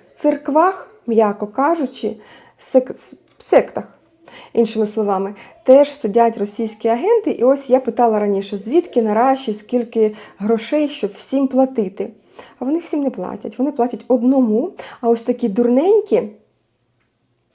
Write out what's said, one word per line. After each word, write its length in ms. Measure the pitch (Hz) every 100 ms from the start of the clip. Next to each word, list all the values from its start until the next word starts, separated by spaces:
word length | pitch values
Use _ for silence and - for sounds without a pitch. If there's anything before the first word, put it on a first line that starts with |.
| _
церквах, 760 | - 294 285 - 294 370 392 - - -
м'яко 400 | 220 208 208 208
кажучи, 680 | - 285 339 269 - 214 214 - - - _
сек-, 340 | - 262 254
с-, 240 | - - - _ _
сектах, 600 | - 285 - - - _ _ _ - - -
іншими 320 | 220 220 214 208
словами, 480 | 220 208 190 196 208 - - -
теж 280 | 269 285
сидять 440 | - 214 226 233 220
російські 500 | 208 - 220 214 226
агенти. 440 | 240 370 466 359
І 120 | -
ось 260 | 247 277 -
я 100 | 262
питала 400 | 262 220 240 214
раніше, 380 | 208 196 196 202
звідки 440 | 214 330 339 247
на 120 | 220
Раші 400 | 214 262 262 226
скільки 600 | 214 - 247 226 226 214 214 - -
грошей, 520 | 208 226 - 302 294
щоб 220 | - 196 -
всім 320 | - 269 269
платити. 680 | 262 262 262 190 - 202 - _ - - -
А 60 | 254
вони 140 | 330
всім 220 | - 302
не 80 | 269
платять. 500 | 208 185 202 - -
Вони 120 | 285
платять 340 | 285 247 220 -
одному, 640 | 254 247 269 233 214 359 - - -
а 80 | 233
ось 120 | 233
такі 280 | 240 247 240
дурненькі 800 | 190 240 247 359 427 - 190 214 - _ _ _ _ _ _ _ _ _ _ _